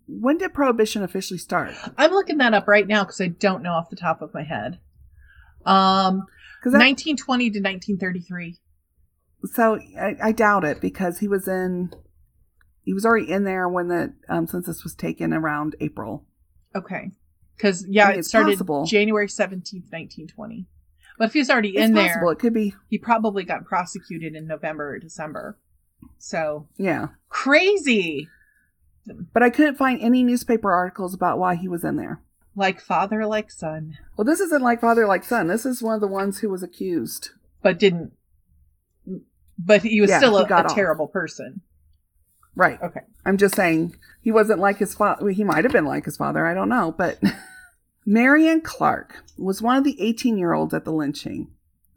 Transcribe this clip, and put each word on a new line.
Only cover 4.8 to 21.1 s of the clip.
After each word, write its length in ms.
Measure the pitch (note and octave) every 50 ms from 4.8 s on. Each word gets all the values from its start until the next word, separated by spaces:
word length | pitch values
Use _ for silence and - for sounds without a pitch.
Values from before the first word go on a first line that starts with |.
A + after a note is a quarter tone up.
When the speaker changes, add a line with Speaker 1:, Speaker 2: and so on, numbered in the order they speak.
| _ _ _ _ - - _ - - - - - - _ _ _ -
Speaker 2:
Um, 640 | F3+ F#3+ F#3+ F#3+ F#3+ F#3+ F#3+ G3 F#3+ F#3+ F#3+ G3 - _ - - - - - -
Speaker 1:
'Cause 100 | B3 B3
that 60 | A3+
Speaker 2:
nineteen 380 | A#3+ C4+ C#4 - - D#4+ D4+
twenty 340 | A#3+ - - B3+ B3 B3 A#3
to 100 | G3+ G#3
nineteen 380 | F#3+ F#3+ F#3+ F#3 - - G3+ F3
thirty-three. 600 | G3+ F#3 F3+ F#3 E3+ - F3+ F3 F3 E3+ E3+ _ _ _ _ _ _ _ _ _ _ _ _ _ _ _ _ _ - G3 -
Speaker 1:
So 240 | - A#3 A3 A3 - - - - -
I, 180 | - G3 - - -
I 100 | A3 A3
doubt 320 | A3+ A3 G#3 G#3 G3 E3+
it 160 | D3+ C3+ -
because 380 | - F#3 - - F#3+ F3 E3+ -
he 80 | G#3+
was 220 | G3+ G3+ G3 F#3+ F#3+
in, 440 | F#3+ F#3 F#3 F#3 F#3 F3+ F3+ F3 - - - _ _ _ _ _ _ _ _ _ _ _ _ _ _ _ -
he 80 | - F#3+
was 120 | G3 G3+
already 220 | A3+ A#3 A3 F3 - F3
in 100 | G3 G3+
there 240 | G3 F#3+ F#3 F3+ F3+
when 200 | F3+ F3+ F3 F3
the, 240 | F3 E3+ D#3+ - - _ _ -
um, 180 | F3 E3+ E3
census 380 | E3 - F3+ F3+ F3+ D#3+ - -
was 100 | E3 -
taken 380 | - - E3 E3 - D#3+ E3 D#3+
around 420 | D#3+ D#3+ D#3 D3+ D3 D3+ D#3 - -
April. 460 | D#3 D3+ - - G#2+ G#2+ G#2+ D3+ _ _ _ _ _ _ _ _ _ _ -
Speaker 2:
Okay. 360 | G3 F3+ - F#3+ D3 - F#3 - _ _ _ _ _ _ _ _ -
'Cause, 260 | - G3+ F#3 F3+ F#3+ F3+
yeah, 160 | G3 G#3+ G#3
Speaker 1:
I 40 | G3+
mean, 80 | F#3+
Speaker 2:
it 20 | F3+
Speaker 1:
it's 80 | D#3+ -
Speaker 2:
started 240 | - A3 G#3+ G#3 G3+
Speaker 1:
possible. 320 | F#3 - F3+ D3+ C#3+ D3
Speaker 2:
January 420 | E3 A3 G3+ G#3 G#3+ A3 G#3 G#3 G3
seventeenth, 580 | - - G3+ F#3 F#3+ F#3 F3+ - G3+ F#3 F3 - -
nineteen 340 | E3 D#3+ - - - D#3 -
twenty. 380 | - - - - - - F#3 - _ _ _ _ _ _ _ _